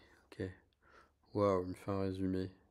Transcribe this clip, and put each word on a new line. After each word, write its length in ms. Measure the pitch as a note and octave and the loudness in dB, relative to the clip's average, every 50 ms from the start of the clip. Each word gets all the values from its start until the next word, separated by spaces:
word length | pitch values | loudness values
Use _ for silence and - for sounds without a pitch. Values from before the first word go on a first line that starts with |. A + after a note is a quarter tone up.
| - - - - _ _ | -20 -20 -20 -20 _ _
Ok. 180 | - - F#2+ F#2 - - _ _ _ _ _ - - - - _ _ _ _ _ - | -8 -8 -8 -8 -8 -14 _ _ _ _ _ -20 -20 -20 -20 _ _ _ _ _ 2
Waouh, 260 | G#2 G2+ G2+ F#2+ F#2 | 4 4 6 6 4
il 60 | F2+ F#2 | 0 -2
me 40 | G2+ | -8
fait 180 | - - G#2 | -6 -4 -2
un 100 | G2 F#2+ | -2 0
résumé. 500 | G2 G2 F#2+ F#2+ G2 F#2 F#2+ F#2 F#2+ F#2+ - - _ _ | 0 -2 -2 -2 -2 0 0 -2 -4 -6 -8 -16 _ _